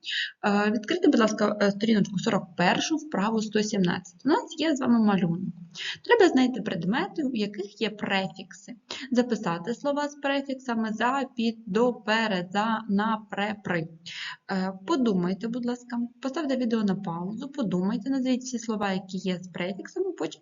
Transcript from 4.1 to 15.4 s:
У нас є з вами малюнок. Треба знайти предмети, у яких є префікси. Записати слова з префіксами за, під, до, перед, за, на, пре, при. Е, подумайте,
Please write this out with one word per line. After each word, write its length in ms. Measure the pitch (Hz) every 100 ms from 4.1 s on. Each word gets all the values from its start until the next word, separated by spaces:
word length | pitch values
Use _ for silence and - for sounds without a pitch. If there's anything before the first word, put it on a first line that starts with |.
| - 262
У 40 |
нас 260 | 359 - -
є 180 | 311 269
з 40 |
вами 200 | 254 233
малюнок. 540 | 214 190 175 170 - - - - - -
Треба 260 | - 466 359
знайти 320 | 262 254 240
предмети, 600 | 208 180 170 254 392 -
у 120 | 262 233
яких 460 | 202 - 202 -
є 80 | 214
префікси. 880 | 208 208 196 190 - - - - 247 - - 269
Записати 640 | 240 247 214 185 170 202 233
слова 340 | 285 285 294
з 60 | 294
префіксами 800 | 277 277 277 262 - 226 220
за, 300 | 214 233 277 262 -
під, 220 | 226 226 -
до, 280 | 196 247
перед, 580 | 240 - 220 220 185 180
за, 320 | 202 226 220 220
на, 360 | 202 220 220 -
пре, 260 | - 208 208
при. 240 | 202 175 160 - - - - - -
Е, 220 | 190 190 190 -
подумайте, 600 | 330 233 185 175 190